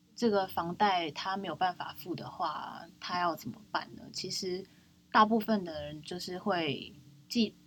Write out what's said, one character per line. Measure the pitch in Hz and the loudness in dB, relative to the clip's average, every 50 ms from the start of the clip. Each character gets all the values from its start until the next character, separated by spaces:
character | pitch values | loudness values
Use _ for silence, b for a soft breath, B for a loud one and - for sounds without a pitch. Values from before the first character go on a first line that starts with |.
| _ _ _ | _ _ _
这 | - 240 226 | 0 2 4
个 | 202 202 190 | 4 4 2
房 | 190 - - 170 170 175 | 2 0 -2 -2 -2 0
贷 | - 220 202 185 180 165 156 | 4 4 4 4 4 2 0
他 | 147 - - 196 190 | -4 -4 -4 -4 -4
没 | 196 196 | -4 -4
有 | 180 151 | -4 -2
办 | - 190 185 175 | 0 0 0 0
法 | - 160 - - | -2 -8 -10 -10
付 | - - 185 165 | -10 -8 -8 -6
的 | - - - | -6 -8 -8
话， | - - 185 156 151 165 - - - - - 180 - - | -6 -4 -4 -2 -2 -4 -8 -10 -10 -12 -14 -16 -16 -12
他 | - - 180 180 | -6 -2 0 2
要 | 175 170 160 | 2 2 2
怎 | 156 - 123 | 0 -4 -8
么 | - - - - | -10 -10 -8 -6
办 | - 165 - - - | -4 -4 -4 -6 -12
呢？ | - - - - | -16 -14 -12 -8
其 | - - 185 | -8 -6 -4
实 | 185 - - 185 180 190 196 b b b b b b b _ _ | -4 -4 -2 -2 -4 -4 -6 b b b b b b b _ _
大 | - 240 214 | 6 6 8
部 | 214 226 226 | 8 6 4
分 | 214 - 220 202 180 | 4 4 2 2 0
的 | 170 156 151 | -2 -6 -8
人 | 147 147 151 151 | -8 -8 -10 -10
就 | 151 - 180 175 | -10 -8 -8 -8
是 | - 185 180 | -6 -6 -6
会， | 180 185 208 190 175 160 147 131 - - - - - - - - - - | -4 0 0 2 2 2 0 0 -2 -6 -12 -16 -18 -20 -20 -20 -20 -10
继， | - - 240 220 - - - - | -2 2 2 2 2 0 -6 -20